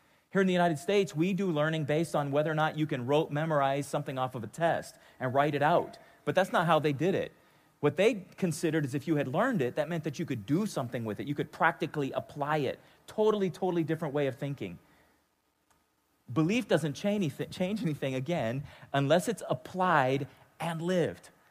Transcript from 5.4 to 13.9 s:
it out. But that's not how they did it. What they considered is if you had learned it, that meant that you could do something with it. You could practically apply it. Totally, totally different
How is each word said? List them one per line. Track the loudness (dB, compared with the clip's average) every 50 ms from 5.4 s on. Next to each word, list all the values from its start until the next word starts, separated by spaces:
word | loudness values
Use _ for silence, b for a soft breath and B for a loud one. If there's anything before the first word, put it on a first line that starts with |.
| 2 2 2
it | 2 4
out. | 4 4 4 2 0 -8 -18 b b b b b
But | 0 2
that's | 2 2 2
not | 2 2 4
how | 6 4 4
they | 4 2
did | 0 2 0 0 0
it. | 0 -2 -4 -8 b b b b b b b b b
What | 0 0 2
they | 4 4 4 4 2 -6 -12 -8
considered | -4 -2 -2 -2 0 0 0 0 0 0
is | 0 -4
if | -4 -2 0
you | 0
had | 0 0 0
learned | 0 0 0 2 2 0
it, | 0 0 0 -2
that | -2 -2
meant | -2 -4 -4
that | -4 -6 -6
you | -6
could | -4 -4 -6 -2
do | 0 0 0 0
something | 0 -2 -4 -6 -4 -4 -6 -4
with | -4 -6 -6
it. | -4 -6
You | -4
could | -4 -6 -6
practically | -2 0 0 0 2 0 -4 -6 -4 -4 -4 -2
apply | -2 -6 -6 -8 -8 -6 -4 -2 -2 0
it. | 0 -2 -4 -6 b b b b b -10
Totally, | -2 2 2 2 4 2 0 -2
totally | -2 -2 -2 -2 0 0 0
different | 0